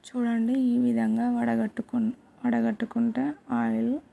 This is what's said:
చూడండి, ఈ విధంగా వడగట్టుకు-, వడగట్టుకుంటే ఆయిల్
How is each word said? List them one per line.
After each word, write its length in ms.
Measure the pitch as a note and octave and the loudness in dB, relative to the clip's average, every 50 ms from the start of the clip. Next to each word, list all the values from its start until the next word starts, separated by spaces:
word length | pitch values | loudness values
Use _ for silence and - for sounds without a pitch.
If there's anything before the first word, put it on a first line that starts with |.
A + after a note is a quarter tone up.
| - - | -20 -10
చూడండి, 460 | - B3+ A#3+ A#3 A#3 A3+ A3+ A#3 B3+ C4+ C4 B3 | -4 -2 -2 0 0 0 0 2 2 2 2 2
ఈ 20 | A#3+ B3 B3 B3 | 2 4 2 2
విధంగా 400 | A#3 A3+ A3+ A3 A3 A3+ A#3 A#3+ A#3+ A#2+ | 2 2 2 2 2 2 0 0 0 0
వడగట్టుకు-, 640 | A#2 A#2 A#2 A2+ A2+ G#2 - - A2 - - A#2+ A2 - B2 - - - - - - | 0 0 0 0 0 -2 -4 -8 -10 -4 -2 0 0 0 -2 -6 -14 -20 -20 -6 -2
వడగట్టుకుంటే 840 | A#3+ A#3+ - A2+ A#3 G#3+ G#3 A#3 G#3+ - A#3 - A#3 A3 B3+ C4 D4 D4 - _ - B2 A#2+ | -2 0 0 0 0 -2 -4 -6 -6 -2 -2 0 0 0 -2 -2 -4 -4 -8 _ -6 -4 -2
ఆయిల్ 320 | A#2 A2+ A2+ A2 A2+ A#3+ C4 D4+ - - | 0 0 0 0 0 -2 -2 -4 -6 -12